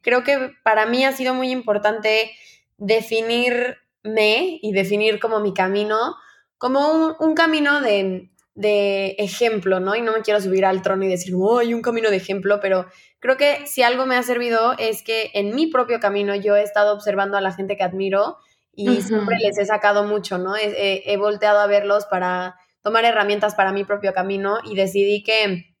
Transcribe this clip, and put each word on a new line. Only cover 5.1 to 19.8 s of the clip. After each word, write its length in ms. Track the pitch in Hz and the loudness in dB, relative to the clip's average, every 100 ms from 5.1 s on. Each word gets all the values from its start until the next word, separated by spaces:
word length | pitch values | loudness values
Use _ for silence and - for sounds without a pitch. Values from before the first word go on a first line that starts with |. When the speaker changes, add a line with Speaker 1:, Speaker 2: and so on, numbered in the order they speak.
| 208 | 0
Speaker 1:
como 200 | 226 220 | -2 -2
mi 140 | 208 | -2
camino, 640 | 185 190 202 208 220 254 - - _ _ _ | 0 0 0 -2 -2 -2 -6 -20 _ _ _
como 340 | 247 269 294 | -2 2 2
un, 240 | 320 320 320 | 2 0 0
un 160 | 311 311 | 0 2
camino 460 | 320 311 285 294 | 2 2 2 2
de, 500 | 254 202 190 185 - _ _ - | 2 0 0 -6 -12 _ _ -4
de 600 | 208 208 202 196 196 196 | 0 2 0 -2 -4 -4
ejemplo, 600 | 202 - 233 214 185 185 | -6 -2 -2 0 0 0
¿no? 160 | 185 220 | 0 -2
Y 60 | |
no 120 | 233 | -2
me 80 | 220 | -2
quiero 180 | 214 208 | 0 0
subir 260 | 190 190 190 | 2 2 2
al 160 | 190 | 2
trono 220 | 185 190 | -2 -2
y 60 | 190 | 0
decir, 240 | 180 185 180 | -2 -2 -2
"Oh, 220 | 196 240 | 2 2
hay 140 | 240 | 2
un 80 | 233 | -2
camino 280 | 240 233 220 | -2 0 0
de 80 | 196 | 0
ejemplo", 420 | 185 196 190 208 | -2 -4 0 0
pero 240 | 202 185 185 - _ _ | 2 0 -2 -16 _ _
creo 180 | 240 262 | -2 2
que 280 | 285 285 285 | 2 0 -6
si 160 | - | 2
algo 220 | 240 254 262 | 2 2 0
me 100 | 247 | 0
ha 80 | |
servido 500 | 247 240 240 226 233 - | 0 -2 0 2 2 0
es 260 | 226 208 | -2 -4
que 280 | - 220 220 | -4 -4 -2
en 220 | 202 202 247 | -2 -2 0
mi 120 | 320 | 0
propio 320 | 262 233 233 | 2 0 0
camino 360 | 202 202 202 202 | 0 0 -2 -2
yo 200 | 202 202 | 2 2
he 80 | |
estado 300 | 208 208 208 | 2 2 2
observando 440 | 208 208 202 196 202 | 2 -2 -2 0 0
a 40 | |
la 120 | 190 | -2
gente 240 | 185 196 202 | -4 -6 -4
que 60 | |
admiro 540 | 185 190 196 196 233 359 _ _ _ - | -4 -2 -2 0 0 -4 _ _ _ -4
y 260 | 247 233 | 0 0
Speaker 2:
Ujú. 60 | 190 | 0
Speaker 1:
siempre 280 | 214 208 226 | -2 0 0
les 140 | 214 196 | 0 -2
he 80 | 202 | -2
sacado 380 | 214 | 2